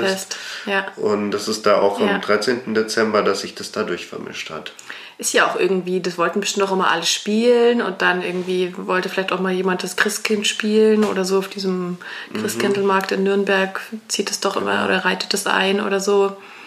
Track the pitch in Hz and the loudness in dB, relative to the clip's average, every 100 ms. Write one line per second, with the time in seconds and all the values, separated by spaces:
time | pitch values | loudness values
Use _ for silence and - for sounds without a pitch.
0 | 202 190 - - - - - 196 190 - | 0 -2 -6 -12 -12 -10 -4 -4 -4 -4
1 | 107 104 104 101 - 107 104 101 101 101 | -2 0 0 -4 -4 -2 2 4 4 2
2 | 101 98 - - 165 120 - 110 110 - | 0 0 0 0 0 -2 -2 -2 0 0
3 | 110 104 98 98 92 - 101 110 98 87 | 2 2 2 0 -4 -10 -8 -6 -4 -6
4 | - - - - - 78 - - - - | -8 -12 -10 -12 -10 -12 -12 -16 -16 -16
5 | - - 226 233 143 - 180 185 175 185 | -16 -8 0 4 4 4 2 2 0 -2
6 | 180 175 170 202 196 - 190 190 165 165 | -2 -2 0 0 -2 0 0 2 2 0
7 | 170 - - 214 233 240 233 240 196 185 | 0 -2 0 2 4 6 4 2 0 0
8 | 180 180 175 180 180 185 180 185 190 185 | 0 0 -2 -4 -2 -2 -2 -4 -2 -2
9 | 185 196 190 180 185 185 185 185 185 - | 0 -2 -2 -2 0 0 0 0 -2 0
10 | 214 - - 214 208 - 214 214 220 214 | 0 0 -2 0 0 -2 2 6 6 6
11 | 208 190 185 196 190 202 196 185 180 180 | 4 2 2 0 0 -4 -2 -2 -2 -6
12 | - - - 214 214 208 208 202 196 190 | -10 -14 -8 -6 -4 0 0 2 4 2
13 | 190 196 190 202 196 196 190 - - 220 | 2 0 2 2 2 2 0 -4 -10 -12
14 | - - 202 - 202 196 196 202 190 190 | -6 -4 -2 -2 -2 -2 0 0 2 0
15 | 185 185 - 190 - - 190 202 208 196 | 0 -2 -2 -4 0 2 2 2 0 0
16 | 196 202 196 196 - - | 2 4 2 -2 -14 -20